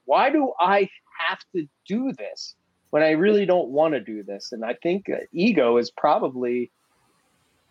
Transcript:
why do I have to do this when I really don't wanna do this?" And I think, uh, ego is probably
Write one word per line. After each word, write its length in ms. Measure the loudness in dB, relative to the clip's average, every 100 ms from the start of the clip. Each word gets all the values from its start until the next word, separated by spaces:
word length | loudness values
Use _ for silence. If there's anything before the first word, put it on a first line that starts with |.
| 0
why 240 | 2 2
do 240 | 2 0 0
I 300 | 2 2 0 -6 _ -8
have 220 | -6 -6 -8 -8
to 120 | -8 _ -8
do 260 | -4 -4
this 400 | -8 -12 -14 -18 -20 _ _ _
when 100 | 2
I 100 | 2
really 360 | 4 4 4 4
don't 220 | 2 2
wanna 300 | 2 2 0
do 220 | -6 -12
this?" 300 | -10 -12 -12
And 120 | -10
I 120 | -6 -4
think, 340 | -2 -4 -4
uh, 120 | -8 -6
ego 440 | -2 2 2 4 2
is 120 | 0
probably 800 | -2 0 2 0 -4 -4 -4 -6 _ _ _ _ _ _ _ _ _ _